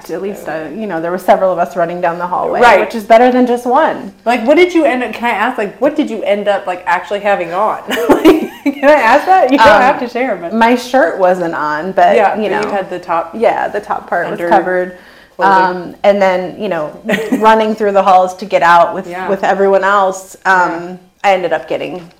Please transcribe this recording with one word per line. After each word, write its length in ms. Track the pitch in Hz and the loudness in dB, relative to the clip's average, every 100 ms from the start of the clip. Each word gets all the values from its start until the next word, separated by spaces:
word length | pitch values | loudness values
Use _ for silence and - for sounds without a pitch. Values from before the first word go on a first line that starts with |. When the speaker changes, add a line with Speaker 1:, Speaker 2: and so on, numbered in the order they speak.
| - | -12
Speaker 1:
least. 0 | |
Speaker 2:
At 100 | 226 | -8
least, 220 | 196 202 - | -8 -10 -10
Speaker 1:
Okay. 180 | 156 160 | -10 -10
Speaker 2:
uh, 20 | |
you 180 | 202 214 | -10 -8
know, 140 | 165 | -6
there 100 | 170 | -6
were 60 | 185 | -6
several 340 | - 190 185 | 0 0 0
of 80 | 170 | -2
us 160 | 180 185 | -4 -2
running 240 | 170 175 | -4 -2
down 160 | 180 170 | -4 -4
the 80 | 180 | -6
hallway, 360 | 180 - - | -4 -4 2
Speaker 1:
Right. 180 | 240 196 | 4 4
Speaker 2:
which 160 | 214 233 | 2 -6
is 80 | |
better 260 | 202 226 247 | 2 4 6
than 140 | 247 240 | 4 0
just 200 | 240 247 | 0 0
one. 480 | 254 311 - 196 - | 0 0 -2 -12 -8
Speaker 1:
Like, 220 | 226 240 220 | -4 -2 2
what 80 | 320 | 4
did 180 | 359 | 4
you 120 | 339 320 | 2 0
end 180 | 254 | 0
up, 80 | 233 | -6
can 120 | 208 233 | -6 -4
I 120 | 202 | -2
ask, 200 | 226 254 | -2 -2
like, 220 | 208 - | -6 -2
what 140 | 269 302 | -2 -2
did 140 | 233 | -4
you 140 | 220 | -4
end 240 | 180 208 202 | -2 -2 0
up, 180 | 196 190 | -2 -4
like, 160 | 180 - | -8 -2
actually 320 | 180 180 202 | -4 -2 -4
having 340 | 202 196 170 | -2 -2 -2
on? 280 | 175 214 156 - | -2 -2 -4 -6
<laughs> 20 | - - - - 320 - - 285 | -6 0 4 4 4 0 -6 -6
Like, 160 | 269 | 0
can 80 | 269 | 4
I 120 | 294 | 4
ask 240 | 226 269 294 | 4 2 4
that? 240 | 370 269 | 2 4
You 60 | 269 | 4
don't 80 | 226 | 6
Speaker 2:
Um, 140 | 302 | 6
Speaker 1:
have 180 | 254 285 | 4 0
to 80 | 247 | -4
share, 280 | 233 262 190 | -4 -4 -4
but 140 | 170 | -6
Speaker 2:
my 220 | 220 233 240 | 0 2 2
shirt 440 | - 262 330 - | 0 0 0 2
wasn't 340 | 185 185 170 | 0 2 -2
on, 380 | 139 151 151 175 | -4 -4 -4 -4
but, 240 | 185 180 226 | 2 4 4
Speaker 1:
Yeah, 200 | 196 202 | 2 0
Speaker 2:
you 140 | 214 | -4
Speaker 1:
but 20 | |
Speaker 2:
know. 100 | 165 151 | -4 -4
Speaker 1:
you 80 | 196 | -4
had 140 | 190 | -6
the 80 | 180 | -10
top 320 | 175 170 170 220 | -4 -4 -4 -2
Speaker 2:
Yeah, 320 | 220 160 65 | -2 0 -4
the 120 | 208 | -6
top 280 | - - - | -6 -8 -4
part 180 | 185 170 | -4 -4
was 80 | |
Speaker 1:
under 160 | - 170 | -6 0
Speaker 2:
covered. 480 | 196 175 180 180 180 - - _ - | 0 0 -2 -4 -10 -20 -20 _ -2
Speaker 1:
clothing. 420 | 185 190 185 180 170 | 2 2 2 -2 -10
Speaker 2:
Um, 40 | - | -2
and 160 | 208 202 | 0 2
then, 380 | 190 185 185 - | 2 0 -4 -8
you 100 | 208 | -6
know, 220 | 170 151 175 220 | -6 -6 -10 -6
Speaker 1:
<laughs> 260 | 202 226 | -4 -2
Speaker 2:
running 420 | - 220 220 214 220 | 0 4 4 2 -2
through 160 | 208 | 0
the 100 | 196 | 2
halls 320 | 190 185 185 185 | 4 4 2 -4
to 80 | 202 | -4
get 180 | 185 | 0
out 300 | - 175 165 165 | 4 4 4 -2
with, 120 | 180 | -10
Speaker 1:
Yeah. 220 | 175 185 | -10 -6
Speaker 2:
with 140 | 190 | -4
everyone 400 | - 190 196 196 | -2 0 2 2
else, 520 | 190 202 190 190 - - - | 2 2 0 -2 -12 -8 0
um, 260 | 185 175 | 2 2
Speaker 1:
Yeah. 240 | 165 175 180 - _ | -4 -10 -14 -18 _
Speaker 2:
I 100 | 202 | 0
ended 200 | 185 170 | 0 0
up 140 | 156 - | -4 -4
getting 420 | 139 147 175 170 | -6 -6 -10 -16